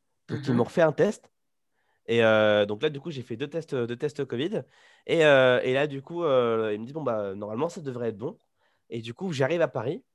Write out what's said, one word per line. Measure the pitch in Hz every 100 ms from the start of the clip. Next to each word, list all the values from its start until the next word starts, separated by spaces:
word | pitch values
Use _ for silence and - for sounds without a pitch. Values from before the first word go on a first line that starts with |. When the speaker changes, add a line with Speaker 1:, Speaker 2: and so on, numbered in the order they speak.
| _ _ -
Speaker 1:
Donc, | 120 131
ils |
Speaker 2:
Mhm. | 120
Speaker 1:
m'ont | 117
refait | -
un | 160
test. | - 190 - _ _ _ _ _ _ _ _ -
Et, | 117
euh, | 113 107 107 104 104
donc | 104
là, | 156
du | 143
coup, | 170
j'ai | 139
fait | 113 113
deux | 143
tests, | 165 151 135
deux | 117 120
tests | 147 - 135
covid. | 120 165 208 131 _ _ _ -
Et, | 165 156
euh, | 139 127 123
et | 127
là, | 131 147
du | 139
coup, | 139 170
euh, | 165 131 120 113 110
il | 107
me | 117
dit : « |
Bon, | 156
bah, | 135 110 101
normalement, | 98 104 110 165
ça | 185
devrait | 139 120 120
être | 101
bon. » | 131 233 _ _ _ _ _
Et | 120
du | 117
coup, | 120 190
j'arrive | 135 135 170
à | 151
Paris. | 131 113 208 -